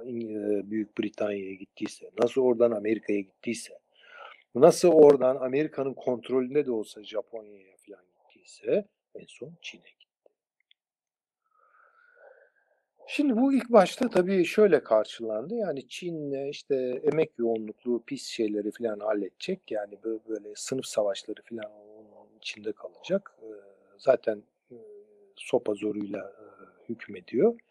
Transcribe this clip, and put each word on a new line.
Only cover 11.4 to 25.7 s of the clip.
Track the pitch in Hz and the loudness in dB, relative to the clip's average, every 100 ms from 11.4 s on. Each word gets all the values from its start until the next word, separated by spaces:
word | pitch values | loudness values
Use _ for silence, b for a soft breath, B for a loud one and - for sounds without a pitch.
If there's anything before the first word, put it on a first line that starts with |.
| b b b b b b b b b b b b b b _ _ - | b b b b b b b b b b b b b b _ _ -8
Şimdi | - 294 220 | -2 0 2
bu | 269 | 2
ilk | 269 - | 2 6
başta | 233 180 - 240 | 6 6 2 0
tabii | - 180 196 | 0 2 2
şöyle | 165 - 208 240 | 2 4 6 6
karşılandı. | - 110 107 - 113 107 139 | 4 2 2 -6 -6 -6 -6
Yani | 233 196 131 123 | -6 -4 -6 -10
Çin'le | - 180 160 147 135 139 | -12 -8 -8 -6 -6 -6
işte | 143 - 135 127 127 | -10 -4 -2 -2 -2
emek | 156 156 156 - | 0 0 -2 -2
yoğunluklu | 117 113 107 - 123 120 - | -2 -2 -6 -8 -4 -4 -4
pis | 135 - | -10 -8
şeyleri | - 110 104 104 | -4 -2 -2 -4
falan | - 117 104 | -4 -6 -4
halledecek. | 104 104 95 - - 190 - | -2 -2 -4 -8 -8 -8 -6
Yani | 107 104 | -8 -8
bö-, | 101 113 110 113 | -10 -8 -8 -8
böyle | 107 104 | -10 -10
sınıf | 104 - 131 127 | -14 -8 -8 -4
savaşları | - 104 98 - 107 | -2 -2 -2 -8 -12
falan | - 117 107 | -12 -12 -12
onun | 107 104 107 107 104 104 _ | -16 -20 -20 -20 -20 -20 _
içinde | - - 107 | -16 -10 -10
kalacak. | - - - - 196 - _ | -10 -14 -16 -4 -4 -4 _
Ee, | 110 107 98 _ _ _ | -20 -18 -20 _ _ _
zaten, | - 123 - 104 - _ _ | 2 2 0 -6 -10 _ _
e, | 120 110 104 - _ _ - | -20 -20 -20 -20 _ _ -20
sopa | - 123 113 | -2 -2 -2